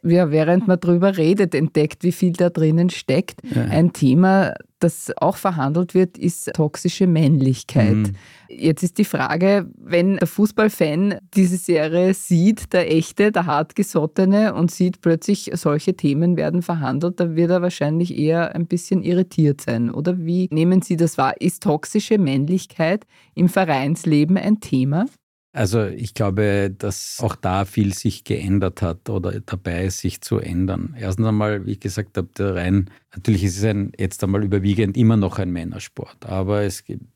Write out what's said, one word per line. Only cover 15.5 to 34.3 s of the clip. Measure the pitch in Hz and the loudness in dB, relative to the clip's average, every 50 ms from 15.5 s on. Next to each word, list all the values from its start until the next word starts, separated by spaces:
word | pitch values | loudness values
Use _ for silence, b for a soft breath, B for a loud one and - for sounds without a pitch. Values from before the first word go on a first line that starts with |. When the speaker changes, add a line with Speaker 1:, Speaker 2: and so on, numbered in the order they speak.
| - | -8
Speaker 1:
solche | 165 - 156 147 156 - - 185 | -4 -2 0 -2 0 -2 -4 -4
Themen | - - 143 139 147 170 180 175 | 0 0 0 0 2 2 2 0
werden | 160 156 151 160 180 | 0 0 -2 -2 -2
verhandelt, | 170 - 175 165 143 127 131 139 170 175 185 - | -2 -2 -4 -4 -2 -4 -2 -2 -2 -4 -2 -2
da | 180 170 160 | -2 -2 0
wird | 160 170 165 | 0 2 2
er | 180 180 | 2 0
wahrscheinlich | 175 180 - - 147 147 156 165 175 175 - - | 0 -2 -2 -2 -2 0 0 0 -2 -2 -2 -2
eher | 151 151 160 170 170 - - | 0 2 2 0 0 -2 -2
ein | 170 170 | -4 -4
bisschen | - - 170 - - 196 180 98 | -2 -4 -6 -2 -2 -2 -2 0
irritiert | 170 180 180 190 180 - - 156 143 143 - | 0 0 0 0 0 0 2 2 2 2 0
sein. | - - 117 113 120 117 | -4 -4 -2 -2 -2 -2
Oder | - - 147 175 180 185 | -2 -2 -2 -2 -2 -2
wie | 160 165 175 185 185 175 | -4 -2 -2 -2 -2 -2
nehmen | 151 156 165 175 185 185 | 0 0 2 4 4 2
Sie | - - 185 | 2 0 0
das | 160 170 156 - - | 0 0 0 0 0
wahr? | 143 - - - | -2 -2 -2 -2
Ist | - 175 - - | -4 -4 -4 -2
toxische | - 190 147 147 - - - 214 - - 226 208 | -2 -2 -2 -2 -4 -4 -4 -4 0 0 0 2
Männlichkeit | 185 139 135 131 139 151 180 185 - _ - - 165 165 190 214 - b b b b b b | 2 2 0 0 0 0 -2 -4 -4 _ -4 -2 -2 0 0 -4 -6 b b b b b b
im | - 175 175 | 2 2 2
Vereinsleben | - 196 185 165 147 131 135 143 165 - - - 151 147 151 156 190 | 4 2 2 2 0 0 0 -2 -2 -2 0 2 2 2 4 2 2
ein | - - 202 214 208 | 0 2 0 0 0
Thema? | - - - 131 127 139 143 170 220 277 _ _ _ _ _ _ _ _ _ | -2 -2 0 0 0 0 0 0 -2 -4 _ _ _ _ _ _ _ _ _
Speaker 2:
Also | 135 113 90 107 117 107 | -2 -2 0 2 0 0
ich | 95 - - 120 - - | -2 -4 -8 -10 -10 -4
glaube, | - 110 101 95 104 107 104 101 101 98 98 95 | -2 -2 0 0 0 2 2 2 0 0 -2 -4
dass | - - 101 98 - - - - - | -6 -6 -6 -6 -6 -10 -12 -8 -4
auch | 120 104 - | -4 -4 -4
da | - - 95 92 98 98 | -2 -4 -2 0 0 -2
viel | - - - 104 98 95 | -2 0 0 0 0 -2
sich | - - 113 - - | -2 -4 -4 -6 -6
geändert | _ - 107 - - 95 98 101 95 92 95 - | _ -6 -6 -6 -2 -2 0 0 0 -2 -2 -2
hat | 104 85 82 95 _ - | -4 -4 -4 -6 _ -6
oder | 104 95 90 95 - - | -6 -4 -4 -4 -6 -8
dabei | - - - 95 - 92 85 87 95 | -10 -10 -10 -8 -6 -6 -4 -4 -4
ist, | 95 95 - | -4 -6 -4
sich | - - - - | -6 -6 -6 -8
zu | - - 110 104 | -8 -4 -4 -4
ändern. | - - 85 87 95 92 87 87 - - 147 | -4 -4 -4 -2 -2 -2 -4 -6 -8 -10 -10
Erstens | 120 101 95 95 98 110 | -8 -6 -6 -2 -2 0
einmal, | 110 107 104 104 107 104 101 92 | 0 0 0 0 -2 -2 -4 -6
wie | 101 | -8
ich | 104 - | -10 -8
gesagt | - 101 - - 101 - _ 101 | -8 -8 -6 -6 -10 -6 _ -8
habe, | 90 - _ | -8 -6 _
der | - 101 98 92 | -4 -4 -2 -2
rein, | 90 87 92 98 101 92 B B B B B - | -2 0 2 2 2 0 B B B B B -20
natürlich | 95 - - 107 90 98 | -6 -2 0 0 0 0
ist | 98 87 | -2 -2
es | 98 104 | 0 -2
ein, | 113 104 101 101 101 - - | 0 0 -2 -4 -6 -6 -6
jetzt | 101 92 - - | -6 -6 -4 -4
einmal | - 95 | -2 -2